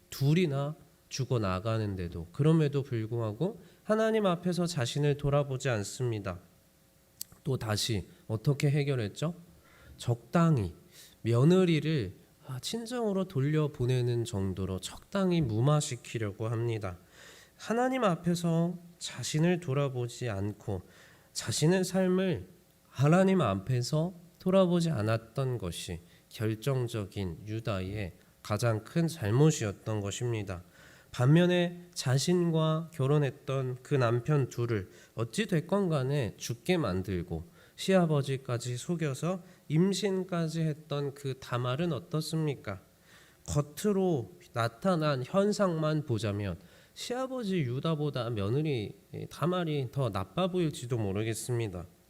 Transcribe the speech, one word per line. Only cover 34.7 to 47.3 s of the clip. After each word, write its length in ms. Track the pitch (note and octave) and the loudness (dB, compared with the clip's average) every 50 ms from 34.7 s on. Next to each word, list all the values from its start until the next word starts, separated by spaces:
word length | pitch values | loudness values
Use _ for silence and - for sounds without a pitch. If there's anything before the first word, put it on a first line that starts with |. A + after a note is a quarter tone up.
| A2+ G2+ F#2+ - - - - - - | 0 -2 -2 -4 -12 -20 -20 -12 -6
어찌 320 | - A2+ A2+ - - A3+ | -6 -6 -4 -2 -2 -2
됐건 420 | - F#3 D3+ C#3+ - G3 G3+ G3 F3 | 0 0 -2 0 0 0 0 0 0
간에 460 | D#3+ C#3 B2+ C3 C#3+ D3 B2 F#2+ - | 0 0 0 0 0 0 -2 -2 -4
죽게 400 | - - - A#2+ - - - F#3 | -8 -8 -8 -8 -6 -2 0 0
만들고 720 | E3+ C#3 G2+ F2+ F#2+ F#2 - F#2+ F2 E2 - E2+ D#2+ D#2+ - - - - - _ | 2 2 0 0 -2 -2 -2 -2 -4 -2 -4 -6 -8 -8 -10 -18 -20 -20 -20 _
시아버지까지 1000 | - - - F#3+ F#3 F3 D#3 D#3 C#3+ C3 C#3 C3+ B2+ - - B2 A2+ - B2 B2 | -6 0 2 4 4 4 4 2 0 0 -2 -4 -6 -4 -4 -6 -4 -4 -6 -8
속여서 640 | A#2+ - - F3+ E3 E3 D3 C3 - D3+ E3+ F#3+ F3+ - - - - _ - | -6 -6 -4 -4 -2 -2 -4 -4 -4 -4 -4 -6 -6 -8 -14 -20 -18 _ -2
임신까지 920 | C#3+ D#3+ F#3 G3+ F#3+ F#3+ G#3+ G3 F#3+ F#3 F3+ F#3 F3 E3+ E3 D#3+ D3+ E3 D#3+ | 2 4 4 4 2 0 -2 -2 -2 -2 -4 -4 -4 -4 -4 -2 -2 -2 -2
했던 520 | D#3 D3 D#3 - - C#3+ C#3+ C#3+ C#3 C3+ | -2 -4 -6 -8 -8 -6 -4 -4 -6 -6
그 240 | - - C3+ B2+ - | -8 -8 -8 -8 -8
다말은 540 | - - B2+ B2 B2 B2 B2+ C#3 F3 F3 D3+ | -8 -6 -4 -2 -2 -2 -2 -2 -2 -2 -2
어떻습니까? 880 | A#2 - - - D#3 D#3 - - D#3+ D#3 D3+ C3 - - A2 G2 F#2+ - _ _ _ _ - - - - - - _ - | -4 -6 -6 -6 -6 -4 -2 -2 -2 -2 -2 -4 -4 -6 -10 -10 -10 -12 _ _ _ _ -20 -20 -20 -20 -20 -20 _ -8
겉으로 920 | - - D3 C#3 C#3+ - - - G#3+ G3+ F#3+ F#3+ F#3 E3 B2+ G#2+ - - - - - - | -4 -2 -2 -2 -2 -4 -2 0 0 2 2 2 2 2 0 -2 -6 -12 -20 -18 -10 -4
나타난 680 | A#2 A2+ A#2 - - - F#3+ F3+ D#3+ D#3 D3+ C#3+ B2+ B2+ | -2 -2 -2 -2 -2 0 0 2 2 2 2 0 0 -2
현상만 800 | - - G3 G3+ G#3 G#3 G#3 G#3 F#3 E3 D#3 D#3 D3+ D#3 D3+ C#3+ | -2 2 2 2 2 2 2 2 0 2 0 0 0 0 0 0
보자면 540 | - A#2 G#2 A2 G#2 G2+ G#2 G#2 G2 E2+ - - - - - - - - | 0 -2 0 0 -2 -2 -2 -2 -2 -4 -6 -8 -18 -20 -20 -20 -20 -16
시아버지 640 | - - - A#3+ B3+ C4 B3+ | -12 -8 -6 -4 -4 -4 -4